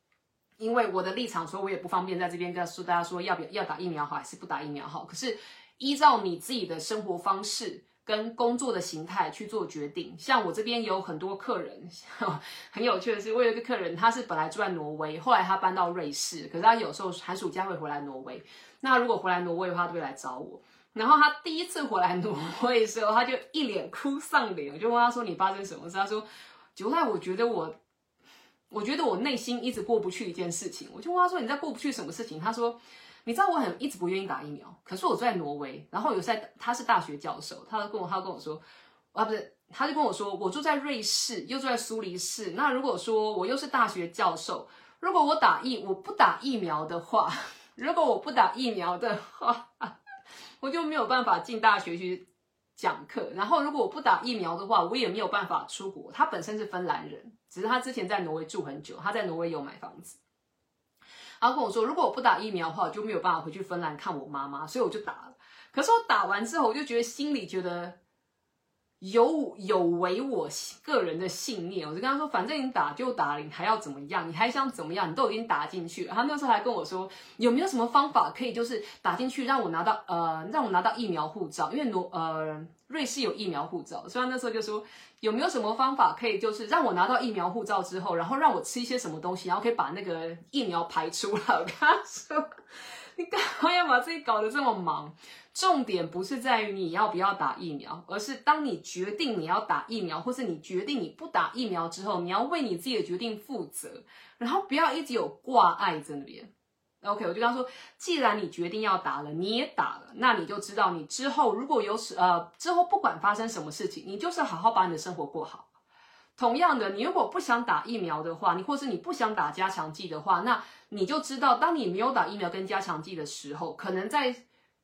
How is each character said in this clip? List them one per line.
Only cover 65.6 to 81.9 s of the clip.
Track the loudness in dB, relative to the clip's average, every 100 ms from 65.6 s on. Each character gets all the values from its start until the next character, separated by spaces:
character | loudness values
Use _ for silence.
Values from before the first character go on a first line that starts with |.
| -6
可 | 0
是 | 4
我 | 6 6
打 | 4 4
完 | 0
之 | 0 2
后， | 2
我 |
就 | 2
觉 | 0 0
得 |
心 | 0 -2 -2
里 | -2
觉 | -2 -4
得 | -2 -4 -6 -12 _ _ _ _ _ _ _ _ _ _
有， | 0 6 6 4 -2 -4
有 | 0 2
违 | 4 2 2 0
我 | -2 -2 -2 -6 -10 -10
个 | -2 0
人 | 2 -2
的 | -4
信 | -4 -6 -6 -6
念。 | -6 -6
我 |
就 | -2
跟 | 0
他 | 0
说 | 0
，“反 | -2 -2
正 | -2
你 | -2
打 | 0 0
就 | -2 -2
打 | 0 0
了， | -2
你 | -6
还 | -2
要 | 0 0
怎 | -2
么 | -10
样？ | -4 -4 -2
你 |
还 | 0 2
想 | 2 -2
怎 | -4 -4
么 |
样？ | -2 0
你 | 2
都 | 2
已 |
经 | 0 0
打 | 0 -2
进 | -6 -8
去 | -8
了。” | -4
他 | 0
那 | 0 2
时 |
候 | 4
还 | 4
跟 | 4
我 | -2
说 | -2 -4 -6 -10 -16 0
，“有 | 4
没 | 4
有 | 4
什 | 2
么 | 4
方 | 4 6
法 | 4 4
可 | 0 -4
以 |
就 | -2
是 | -2 -4 -8 -4
打 | 0 0
进 | 0
去 | -2
让 | 0 2
我 | 2
拿 | 0
到， | 0 0 0
呃， | 0 0 -2 -2
让 | 0
我 | 2
拿 | 4
到 | 2
疫 | 2 0
苗 | 0 -2
护 | -4 -6
照？” | -2 -2
因 | 0
为 |
挪-， | 0